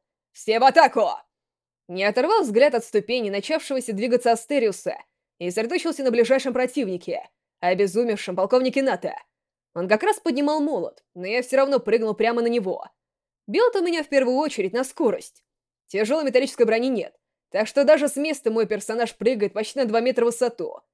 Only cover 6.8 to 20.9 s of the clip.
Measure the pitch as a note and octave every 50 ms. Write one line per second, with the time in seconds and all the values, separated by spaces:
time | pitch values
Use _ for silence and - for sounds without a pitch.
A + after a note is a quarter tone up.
6.8 | A#3+ F#3+ F#3 F3 - F3+ - - - - _ _ _ _ _ _ F3 F3 F#3 F#3
7.8 | G3+ F#3+ F3 A3+ A#3+ A#3 G#3 G#3 - G3 F3+ F#3 F#3+ G3 B3 B3+ C4 C4 - C#4
8.8 | C4+ C4 F#3+ - - - - - - _ _ _ _ _ _ _ _ _ - E3+
9.8 | F3+ F#3 G#3+ G#3+ F4 G#4+ G#4 - - E4+ A#3+ C#4 C#4+ D4 D4+ D#4 C#4+ D#4+ C#4 F#3
10.8 | D#3+ A#2 - _ _ _ _ F3+ F3 G3 A3+ B3 B3 - C4 C4+ C4+ C#4 C#4 B3
11.8 | - G#3+ A3 G#3+ A3+ G#3+ G#3 - A3 A3+ A#3 A#3+ A#3 A#3 A#3+ A#3+ F#3 F#3+ - -
12.8 | - - _ _ _ _ _ _ _ _ _ _ _ - G#3+ F#4+ A#4+ A#4+ A#4 G4
13.8 | E4+ F4+ E4+ D#4+ D4 - C#4+ C4+ C4 A#3+ B3+ C4+ D#4 D4 - A3+ F#3+ F#3 G#3+ B3
14.8 | C4 - - - D#4 G#3+ F3 - - - - _ _ _ _ _ _ _ _ _
15.8 | _ _ - G3 G#3+ G#3 C#4+ D#4+ D4+ C4+ A3+ B3 C#4 C4 - - A#3 G#3+ A3 A3+
16.8 | B3 C4+ B3+ G3 - - - _ _ _ _ _ _ _ - G3 A3 - - C#4+
17.8 | C#4 C4+ D#4 C#4 D4 C#4 - C4+ D4 D#4+ D4 - - A3+ A3 A3+ G#3+ F3 G#3+ G3+
18.8 | - - A3 A#3+ A#3 A3 - - G3+ B3 C4 G#3 G#3 G3 - G#3 G#3+ - - C#4
19.8 | B3+ G#3+ G#3+ A#3 A#3 B3+ B3 A#3+ A#3 A#3+ A#3 - B3+ A#3 A#3 - E3 - - -
20.8 | - _